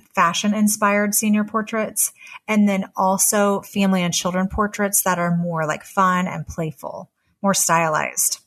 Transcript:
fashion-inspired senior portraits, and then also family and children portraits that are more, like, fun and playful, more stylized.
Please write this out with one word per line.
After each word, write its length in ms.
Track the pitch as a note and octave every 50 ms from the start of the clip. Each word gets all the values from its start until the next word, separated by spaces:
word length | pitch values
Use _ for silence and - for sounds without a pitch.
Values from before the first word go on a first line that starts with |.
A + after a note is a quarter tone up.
| - _ -
fashion-inspired 1000 | - F3+ E3+ F3 - - G#3 G#3 G#3+ G#3+ G#3 G#3 - G#3+ G3+ G3+ G#3 G#3 G3+ G#3
senior 300 | - A3 G#3+ G#3 G#3 G#3
portraits, 720 | G#3 - A3 G#3+ G#3+ - A3 G#3+ - - - - - - - - - - - _ -
and 220 | G#3+ G#3+ G#3 G3+
then 160 | G3 F#3+ F#3+ - -
also 640 | - F#3+ F#3+ F#3+ F#3+ - - - G#3 G3+ G3+ G3+ F#3+ -
family 380 | - - G3+ G3 F#3+ F#3+ F#3
and 120 | F3 F3 E3+
children 340 | - - F#3 F3 F#3 F#3+ F#3+
portraits 540 | - - G#3 G3+ - - G#3 G3 G3+ -
that 180 | - F#3+ F3+ F3
are 160 | F3 F3 F3
more, 300 | E3+ E3+ F3 E3 D#3+ D#3+
like, 180 | D3+ D3+ - -
fun 420 | - - G3+ F#3+ F#3 F3+ F3+ F3+
and 220 | F3+ - E3 D3 -
playful, 640 | - - E3 D#3 D3 - - - - - - - _ _ _ _ _ _
more 140 | - G3 F#3+
stylized. 840 | - - - E3 E3 E3 D#3+ D#3 D3+ D3 - - - - - - - _